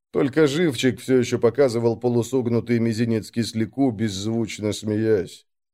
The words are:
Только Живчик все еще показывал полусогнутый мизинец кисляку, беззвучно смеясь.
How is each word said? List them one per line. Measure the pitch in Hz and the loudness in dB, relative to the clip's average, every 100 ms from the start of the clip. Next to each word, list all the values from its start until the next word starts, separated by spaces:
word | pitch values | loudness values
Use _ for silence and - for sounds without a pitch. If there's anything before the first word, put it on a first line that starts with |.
| _ | _
Только | - 143 156 151 | -2 0 2 2
Живчик | 147 175 120 127 95 | 2 0 2 0 0
все | - 127 | 0 2
еще | 120 120 | 2 2
показывал | 117 110 139 113 117 113 | 0 2 2 2 0 0
полусогнутый | 123 120 113 131 117 117 113 120 | 0 0 0 -2 0 0 0 0
мизинец | 117 110 120 113 92 | 0 0 0 -2 -4
кисляку, | 117 117 113 110 - 135 | -6 -4 -2 -4 0 0
беззвучно | 101 110 95 104 113 113 - 107 | 0 -4 -4 -4 -4 -4 -4 -4
смеясь. | 98 107 107 110 107 80 - _ _ _ | -4 -2 0 2 2 0 -10 _ _ _